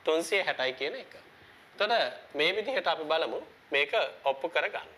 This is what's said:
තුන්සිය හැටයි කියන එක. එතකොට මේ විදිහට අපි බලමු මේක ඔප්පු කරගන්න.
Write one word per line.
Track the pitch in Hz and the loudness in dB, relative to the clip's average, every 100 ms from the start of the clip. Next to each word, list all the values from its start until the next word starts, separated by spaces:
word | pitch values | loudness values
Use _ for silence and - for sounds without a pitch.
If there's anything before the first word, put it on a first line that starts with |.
තුන්සිය | - 160 165 202 | 2 0 2 0
හැටයි | 165 139 131 | 0 0 -2
කියන | 127 135 | -2 -6
එක. | 247 - - - - - - - | -6 -12 -20 -20 -20 -20 -20 -20
එතකොට | - 208 226 131 - - | -4 2 2 2 -2 -10
මේ | - 160 | 0 2
විදිහට | 196 214 254 180 | 2 0 0 0
අපි | 160 | -2
බලමු | 151 160 147 123 - - - | 0 0 0 -4 -8 -20 -2
මේක | 139 147 226 139 - | 0 2 2 0 -2
ඔප්පු | 139 135 170 | -2 0 0
කරගන්න. | 160 180 - - | 0 -2 -4 -10